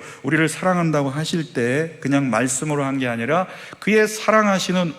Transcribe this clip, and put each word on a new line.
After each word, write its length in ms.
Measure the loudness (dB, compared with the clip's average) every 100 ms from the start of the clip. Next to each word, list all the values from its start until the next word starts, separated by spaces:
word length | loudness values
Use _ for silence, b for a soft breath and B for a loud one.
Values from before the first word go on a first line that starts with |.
| B B
우리를 260 | -2 2 0
사랑한다고 600 | 0 0 2 2 2 0
하실 440 | -2 -2 -4 -4
때 440 | -2 0 0 -4 -6
그냥 280 | 0 0 2
말씀으로 540 | 0 0 -2 -2 -2
한 160 | -2 -2
게 80 | -2
아니라 400 | -2 0 0 -2 B B B
그의 300 | 2 4 2
사랑하시는 840 | 0 2 4 4 2 0 0 0